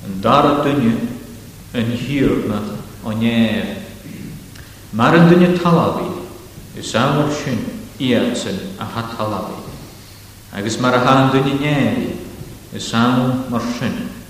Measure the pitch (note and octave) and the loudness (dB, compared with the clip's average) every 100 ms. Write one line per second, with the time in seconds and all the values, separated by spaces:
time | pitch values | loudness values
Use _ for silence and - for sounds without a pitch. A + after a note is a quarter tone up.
0 | - F#2+ A2+ C#3 D3 D3 D3 C#3 A#2 - | -10 -4 2 4 4 2 2 2 2 0
1 | - - - - - - - B2 A2+ A2+ | -4 -8 -14 -18 -18 -20 -8 -4 -2 -2
2 | - C#3+ A#2 F#2 G#2+ G#2 G#2+ - - - | -2 2 2 2 0 -4 -4 -10 -12 -12
3 | A2+ A2 A#2 A#2 A2 G#2 F#2+ - - - | -6 0 2 4 2 2 -4 -8 -12 -16
4 | - - - - - - - - - G#2+ | -16 -14 -12 -14 -16 -18 -18 -20 -8 2
5 | B2+ E3 E3+ F3+ F3+ F3+ F3 E3 G#2+ - | 6 8 8 8 6 4 4 4 4 -2
6 | - - - - - - - - - A2 | -6 -8 -12 -16 -18 -18 -16 -12 -2 2
7 | C3+ D3+ D3 - D3 A2+ - - - - | 2 2 0 -2 -4 -4 -4 -10 -14 -4
8 | C3 A2+ - - G#2+ F#2 F#2 - A2 A2+ | 0 2 2 -2 -4 -6 -8 -8 -8 -6
9 | A2+ - G#2+ G2+ G#2+ - - - - - | -8 -6 -4 -4 -6 -10 -12 -14 -16 -18
10 | - - - - - G2+ G#2 - C3 B2 | -20 -20 -20 -20 -14 -8 -6 -2 2 4
11 | C3+ C3+ C3+ C3+ C#3+ C#3 D3+ C#3+ A2+ - | 4 4 6 4 2 0 0 2 2 0
12 | - - - - - - - G#2+ - A2+ | -4 -6 -12 -14 -16 -16 -14 -12 -4 2
13 | A#2+ B2+ C3 B2+ - A#2+ - - A#2+ F2+ | 2 2 2 -2 -2 -4 -4 -4 -4 -4
14 | - - | -8 -12